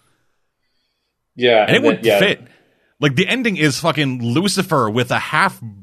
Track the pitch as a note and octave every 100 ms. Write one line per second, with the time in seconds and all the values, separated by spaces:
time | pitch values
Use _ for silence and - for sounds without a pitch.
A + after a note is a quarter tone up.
0 | _ _ _ _ _ _ _ _ _ _
1 | _ _ _ - B2 A2 G#2 G#3+ A2+ -
2 | A2+ G2+ F#3+ - - _ _ _ _ -
3 | D3 B2+ F#3 A#3+ A#3 E3 D3+ A#2+ E3 D3+
4 | C#3 B2+ A#2 C3+ G3 F#3+ F#3 D3 A2 A#2
5 | B2 A#2 - D#3 F#3 - A#2 G2+